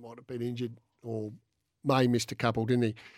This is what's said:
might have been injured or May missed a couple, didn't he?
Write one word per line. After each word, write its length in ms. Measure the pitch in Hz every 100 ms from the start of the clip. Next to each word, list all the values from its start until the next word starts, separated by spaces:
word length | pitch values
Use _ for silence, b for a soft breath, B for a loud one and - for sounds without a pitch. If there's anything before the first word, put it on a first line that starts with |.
might 160 | 117 120
have 100 | 131
been 140 | 123
injured 360 | 120 120 117 117 _ _
or 300 | 117 110 107 - _ _ _ _
May 240 | 139 131 127
missed 240 | 117 -
a 40 | -
couple, 300 | 117 113 113
didn't 180 | 123
he? 120 | 113 107 B